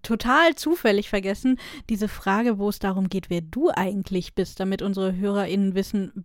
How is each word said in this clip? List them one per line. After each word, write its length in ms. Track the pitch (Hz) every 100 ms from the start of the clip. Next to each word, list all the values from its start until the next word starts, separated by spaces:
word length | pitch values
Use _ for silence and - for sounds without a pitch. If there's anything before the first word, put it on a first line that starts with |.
total 540 | - 226 240 277 330 302
zufällig 540 | 311 349 226 202 208
vergessen. 500 | 202 190 202 262 254 - 277 -
Diese 180 | 214 208
Frage, 500 | - - 196 240 202
wo 120 | 208
es 100 | 208
darum 300 | 202 190 185
geht, 200 | 190 -
wer 120 | 175
du 280 | 160 233 320
eigentlich 640 | - 190 196 190 185 185
bist, 260 | - 180 -
damit 200 | 190 196
unsere 360 | 196 190 190 185
HörerInnen 580 | 202 202 190 196 196 190
wissen, 380 | 190 208 190 -